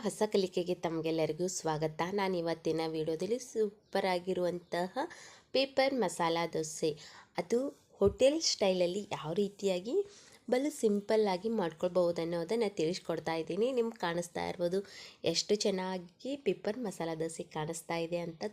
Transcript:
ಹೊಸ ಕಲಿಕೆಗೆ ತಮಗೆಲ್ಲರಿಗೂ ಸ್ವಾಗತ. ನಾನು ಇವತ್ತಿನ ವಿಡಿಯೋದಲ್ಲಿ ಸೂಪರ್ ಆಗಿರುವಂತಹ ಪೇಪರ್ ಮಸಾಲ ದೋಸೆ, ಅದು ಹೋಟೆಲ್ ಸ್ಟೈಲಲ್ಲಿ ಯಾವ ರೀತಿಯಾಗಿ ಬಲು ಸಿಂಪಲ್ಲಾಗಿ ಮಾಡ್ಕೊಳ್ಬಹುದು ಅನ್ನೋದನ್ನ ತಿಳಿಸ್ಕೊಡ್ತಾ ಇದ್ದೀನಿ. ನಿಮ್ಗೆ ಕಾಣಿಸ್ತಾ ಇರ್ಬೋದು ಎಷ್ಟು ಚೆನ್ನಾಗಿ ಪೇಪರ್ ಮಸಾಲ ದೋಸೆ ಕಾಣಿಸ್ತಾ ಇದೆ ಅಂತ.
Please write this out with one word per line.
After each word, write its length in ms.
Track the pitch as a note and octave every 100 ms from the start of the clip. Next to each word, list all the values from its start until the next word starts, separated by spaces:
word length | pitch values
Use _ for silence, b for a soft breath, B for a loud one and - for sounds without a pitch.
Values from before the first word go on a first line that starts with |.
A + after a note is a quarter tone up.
ಹೊಸ 180 | A3 - G#3+
ಕಲಿಕೆಗೆ 480 | G#3 F#3 - F3
ತಮಗೆಲ್ಲರಿಗೂ 720 | F3 E3+ E3 D#3+ D#3+ D#3 D#3 F3+
ಸ್ವಾಗತ. 520 | - D#3+ D#3 D#3 D#3 E3+
ನಾನು 220 | G3+ F#3+ F3+
ಇವತ್ತಿನ 520 | E3 E3 E3 D#3+ D#3+
ವಿಡಿಯೋದಲ್ಲಿ 440 | D#3+ D#3 D#3+ F#3 B3
ಸೂಪರ್ 680 | - A3+ G#3+ - _ G3 G3
ಆಗಿರುವಂತಹ 920 | F3+ F#3 F#3 F3+ F3 - E3+ F3+ B3+ E4 B B B B
ಪೇಪರ್ 440 | - C4+ - C4+ C4+
ಮಸಾಲ 440 | F#3 - E3+ E3 E3+
ದೋಸೆ, 400 | E3 D#3 - D#3+ D#3 B B B -
ಅದು 220 | E3+ A#3 C#4 - _ -
ಹೋಟೆಲ್ 440 | G3+ G3 C4 D#4
ಸ್ಟೈಲಲ್ಲಿ 640 | - - G3+ F#3 F3 F#3 G3+
ಯಾವ 200 | D#3 D3+ F3
ರೀತಿಯಾಗಿ 520 | G3 G3+ G3 F3+ G3+ F4+ G4+ B B B B
ಬಲು 220 | B3 D4
ಸಿಂಪಲ್ಲಾಗಿ 800 | D4 A3+ G3+ G3+ A3 G#3 F3+ A3+ A3+
ಮಾಡ್ಕೊಳ್ಬಹುದು 640 | E3+ D#3+ F3+ F3 F3 E3+
ಅನ್ನೋದನ್ನ 440 | E3 E3+ E3 A3+ G#3 G3
ತಿಳಿಸ್ಕೊಡ್ತಾ 560 | D#3+ F#3 - D#3+ D#3
ಇದ್ದೀನಿ. 340 | E3 D#3+ F3 A#3+
ನಿಮ್ಗೆ 260 | C4 A#3 A3+
ಕಾಣಿಸ್ತಾ 420 | F3 E3+ E3+ F3+ F3
ಇರ್ಬೋದು 300 | F3 F3 F#3+ G3 B B B
ಎಷ್ಟು 300 | - E3 -
ಚೆನ್ನಾಗಿ 800 | G#3 G#3+ F#3+ F#3 F#3 F3 - B3 C#4+
ಪೇಪರ್ 420 | G#3+ F#3 - A3
ಮಸಾಲ 320 | A3 - E3 D#3+
ದೋಸೆ 240 | E3 E3 F3
ಕಾಣಿಸ್ತಾ 420 | D#3 D#3 E3 - E3+
ಇದೆ 220 | E3 E3+
ಅಂತ. 240 | E3 D#3+ G#3+